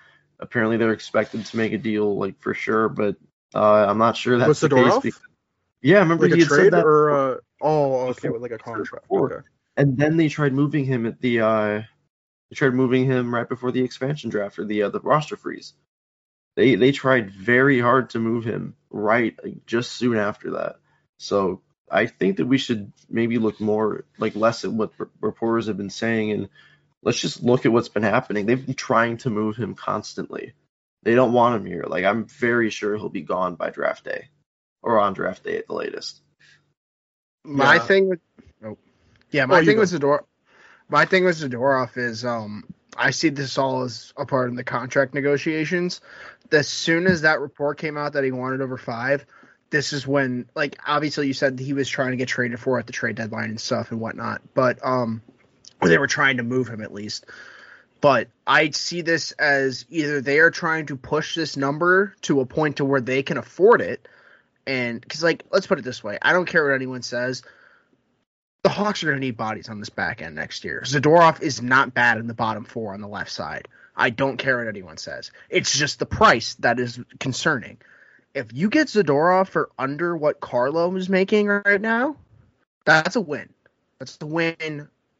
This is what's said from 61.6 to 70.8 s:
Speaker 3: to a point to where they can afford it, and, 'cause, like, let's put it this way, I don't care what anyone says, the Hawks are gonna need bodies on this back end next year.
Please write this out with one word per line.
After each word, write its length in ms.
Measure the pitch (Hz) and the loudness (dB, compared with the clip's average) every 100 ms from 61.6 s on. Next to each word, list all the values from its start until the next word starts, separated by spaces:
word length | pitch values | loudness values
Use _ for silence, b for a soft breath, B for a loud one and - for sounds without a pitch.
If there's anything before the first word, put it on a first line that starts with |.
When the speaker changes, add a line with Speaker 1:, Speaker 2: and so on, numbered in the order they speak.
| 139 151 175 185 202 - | -4 0 4 4 2 -4
Speaker 3:
to 180 | - 143 | 0 0
a 60 | 127 | 0
point 320 | - 151 139 | 0 -2 0
to 80 | 139 | 0
where 160 | 139 | 0
they 220 | 120 131 | 2 -2
can 140 | 131 143 | -2 -6
afford 440 | - - 196 208 | -8 4 6 6
it, 260 | 92 120 b b b b b b - | 4 -6 b b b b b b -6
and, 400 | 131 120 113 - | -4 -4 -6 -10
'cause, 140 | 151 | -2
like, 220 | 165 147 - | 0 0 -2
let's 160 | 196 190 | -2 0
put 120 | 170 | -2
it 60 | 123 | -2
this 160 | 135 | -10
way, 160 | 104 104 | -10 -2
I 100 | - | 2
don't 140 | 175 170 | 2 2
care 180 | 175 | 2
what 100 | 143 | 2
anyone 280 | 135 131 127 | 0 -2 -8
says, 420 | 120 120 123 127 b b b b b _ _ _ _ _ _ _ | -8 -4 -4 -6 b b b b b _ _ _ _ _ _ _
the 60 | 190 | 0
Hawks 340 | - 208 196 | 0 -2 -2
are 40 | 160 | -2
gonna 120 | 139 | -2
need 180 | 135 117 | -4 -6
bodies 320 | 110 107 80 | -8 -8 -10
on 100 | 107 | -14
this 100 | - | -12
back 320 | - 87 - | -8 -6 -8
end 140 | 78 76 | -12 -10
next 280 | 76 - - | -10 -10 -10
year. 160 | - | -8